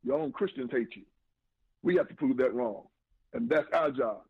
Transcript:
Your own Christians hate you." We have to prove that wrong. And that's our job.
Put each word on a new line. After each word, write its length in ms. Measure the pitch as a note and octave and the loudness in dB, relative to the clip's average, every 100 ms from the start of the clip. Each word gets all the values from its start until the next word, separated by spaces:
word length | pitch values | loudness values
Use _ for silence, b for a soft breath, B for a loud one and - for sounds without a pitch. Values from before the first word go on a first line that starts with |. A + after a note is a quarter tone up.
Your 160 | A#2+ C#3+ | 0 -2
own 120 | D#3 | -2
Christians 400 | - G3 - B2+ | -2 -4 -2 -2
hate 240 | B2+ A2+ - | -2 -2 -8
you." 80 | - _ _ _ _ _ _ _ | -20 _ _ _ _ _ _ _
We 140 | - F3+ | 0 2
have 120 | - | 0
to 40 | |
prove 240 | - C3+ B2 | 0 0 2
that 160 | B2+ | 2
wrong. 300 | A2+ A#2+ G2 - _ _ _ _ | 2 -4 -4 -14 _ _ _ _
And 160 | - A#2 | -6 0
that's 220 | D3+ D3 | 2 2
our 180 | E3 D#3 | 0 0
job. 300 | C3+ A#2+ G2+ - | 0 -2 -4 -12